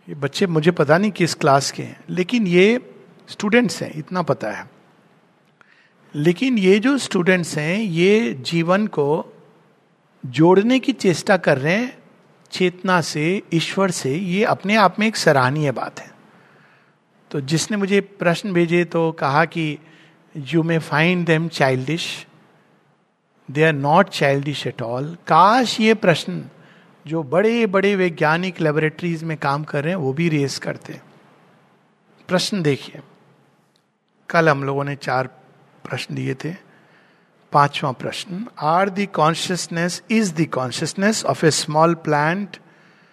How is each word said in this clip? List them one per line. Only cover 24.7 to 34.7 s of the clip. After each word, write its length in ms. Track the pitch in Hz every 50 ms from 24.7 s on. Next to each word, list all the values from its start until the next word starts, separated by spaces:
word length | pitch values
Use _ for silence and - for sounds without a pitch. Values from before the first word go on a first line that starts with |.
| - -
all।" 340 | 113 113 123 127 143 160 170 - _
काश 540 | - 160 160 185 208 233 262 240 - - -
ये 140 | 214 220 220
प्रश्न 500 | 214 - 180 156 - - 180 175 156 139 135 - - - - _ _ _ _ _ _ -
जो 160 | 147 160 165
बड़े-बड़े 760 | 147 123 156 185 214 226 233 233 226 202 190 190 190 202 202
वैज्ञानिक 640 | 185 185 180 156 143 156 151 160 170 185 185 170 -
लेबोरेटरीज 640 | 160 151 147 156 156 156 156 - 170 175 165 156 165
में 120 | 165 156
काम 280 | 151 - 139 143 151 156
कर 180 | - - 143
रहे 80 | 143 165
हैं, 100 | 190 185
वो 120 | 135 135
भी 160 | 135 160 170 165
रेज 300 | 156 143 139 135 - -
करते। 420 | - - - - - - - - - _ _ _ _ _ _ _ _ _ _ _ _ _ _ _ _ _ _ _ _ _ _ _ _ -
प्रश्न 340 | 185 175 - - 214 190
देखिए, 380 | 156 147 135 - - - - - - - _ _ _ _ _ _ _ _ _ _ _ _ _ _ _ _ _ _ _ _ _ _ _ -
कल 180 | - 170 160 156
हम 160 | 139 139 139
लोगों 200 | 139